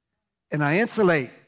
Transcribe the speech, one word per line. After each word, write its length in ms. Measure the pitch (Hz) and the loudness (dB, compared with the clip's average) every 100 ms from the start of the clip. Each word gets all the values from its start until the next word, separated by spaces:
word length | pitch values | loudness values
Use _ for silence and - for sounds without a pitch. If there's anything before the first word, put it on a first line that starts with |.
| _ _ _ _ _ | _ _ _ _ _
And 140 | 151 | -4
I 140 | 147 165 | 0 0
insulate 540 | 226 - 190 160 123 - | -2 0 2 2 -2 -12